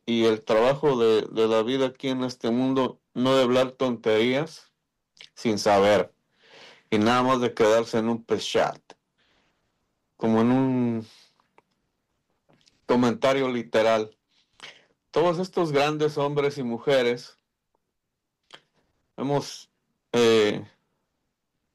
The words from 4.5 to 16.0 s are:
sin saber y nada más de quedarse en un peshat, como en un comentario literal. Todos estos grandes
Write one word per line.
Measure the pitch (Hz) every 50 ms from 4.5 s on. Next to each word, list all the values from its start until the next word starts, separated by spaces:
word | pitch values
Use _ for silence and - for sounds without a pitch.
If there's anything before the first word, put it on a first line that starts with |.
| - - - _ _ _ _ _ _ _ _ _ _ - - - _
sin | - - 117 107 101
saber | - 107 101 98 98 104 104 92 - - _ _ _ _ _ _ _ _ - - - - - _ _ _
y | 110 104
nada | 104 117 123 127
más | 127 127 131 123
de | 123 117 117
quedarse | - 113 107 110 117 117 - - 113
en | 110 117
un | 117 113 -
peshat, | - 110 95 - - - 107 78 - - - _ - - _ _ _ _ _ _ _ _ _ _ _ _ _ _ _ _ _ _ _ _ _ _ _ _
como | _ 127 113 110 110
en | 113 120
un | 127 131 135 131 131 127 123 117 117 113 110 - - - _ _ _ _ _ _ _ _ _ _ _ _ _ _ _ _ _ _ _ _ _ _ _ _ _ _ _ _ _ _ _ _ _
comentario | - 123 123 123 120 110 107 - 135 135 139 135 127
literal. | 123 120 113 113 - 110 110 113 110 110 107 107 - _ _ _ _ _ _ _ _ _ - - - _ _ _ _ _ _ _
Todos | - 139 170 180 165 170
estos | 185 185 - 190 175 156
grandes | 143 139 143 151 151 151